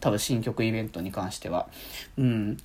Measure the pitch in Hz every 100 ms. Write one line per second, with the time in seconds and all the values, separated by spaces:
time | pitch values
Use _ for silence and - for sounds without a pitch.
0 | - 104 - 120 117 110 113 113 107 85
1 | 92 98 95 - 98 87 - - - -
2 | - - 127 113 104 -